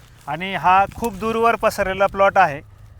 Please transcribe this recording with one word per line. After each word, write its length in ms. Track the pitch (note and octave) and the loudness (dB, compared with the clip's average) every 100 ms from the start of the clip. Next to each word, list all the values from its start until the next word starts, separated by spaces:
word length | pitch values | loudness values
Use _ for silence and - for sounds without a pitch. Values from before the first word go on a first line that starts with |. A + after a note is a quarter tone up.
| - - - | -20 -20 -12
आणि 280 | D3+ F#3+ | -10 -6
हा 300 | F#3 D#3+ F#3 G3 | -2 2 2 2
खूप 200 | - A#3 | -2 -8
दूरवर 420 | G3 A3 A3+ A#3 A3 | -6 -4 0 2 2
पसरलेला 500 | A3 - F#3+ F#3+ G3 | 0 -2 -4 0 0
प्लॉट 320 | G3 G3 G3 | 2 2 4
आहे 220 | F3 C#3+ - - - | 2 0 -14 -20 -20